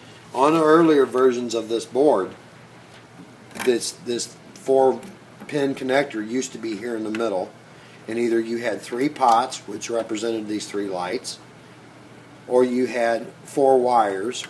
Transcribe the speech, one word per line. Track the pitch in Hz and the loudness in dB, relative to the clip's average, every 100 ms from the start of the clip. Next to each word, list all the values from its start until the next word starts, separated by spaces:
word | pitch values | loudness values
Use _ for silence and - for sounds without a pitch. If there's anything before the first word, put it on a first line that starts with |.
| - - - | -20 -20 -8
On | 123 143 | 0 2
the | 165 | 4
earlier | 156 160 160 147 123 | 6 6 6 6 4
versions | 127 131 123 120 | 4 4 4 -2
of | 113 110 | -4 -2
this | 113 | -4
board, | - 123 147 107 92 101 - - - - - - - - - - - - - | -2 2 4 2 0 -8 -20 -20 -20 -20 -20 -20 -20 -20 -20 -20 -16 -4 0
this, | 117 - | 0 -2
this | - 117 120 - - - | -8 -8 -6 -8 -14 -20
four | - - 135 131 117 - - - - - | -8 2 4 4 2 -6 -20 -20 -20 -8
pin | 147 139 131 | -2 -2 -2
connector | 131 135 143 110 107 | 0 0 0 -4 -4
used | 127 127 | -4 -4
to | 120 | -8
be | 113 101 | -8 -8
here | 120 110 | -6 -6
in | |
the | 107 | -4
middle, | 110 113 92 104 - - - - - - | -4 -2 -4 -6 -12 -20 -20 -20 -16 -8
and | 117 | -2
either | 117 117 | 0 0
you | 113 117 | -2 -4
had | 120 - | -4 -6
three | - 120 147 | -6 -4 -4
pots, | 139 127 113 131 - - | 2 4 4 2 -6 -12
which | 104 - | -12 -6
represented | 117 113 107 117 113 107 | -4 -4 -4 -4 -4 -6
these | 107 - | -8 -6
three | 101 101 | -6 -6
lights, | 90 90 - - - - - - - - - - - - - - | -6 -6 -6 -8 -14 -18 -20 -20 -20 -20 -20 -20 -20 -20 -20 0
or | 123 | 2
you | 127 123 120 | 2 0 -2
had | 120 117 113 120 - | 0 0 -2 -6 -18
four | - 151 135 131 | -8 0 4 4
wires, | 123 120 104 98 113 - | 4 2 2 -2 -6 -8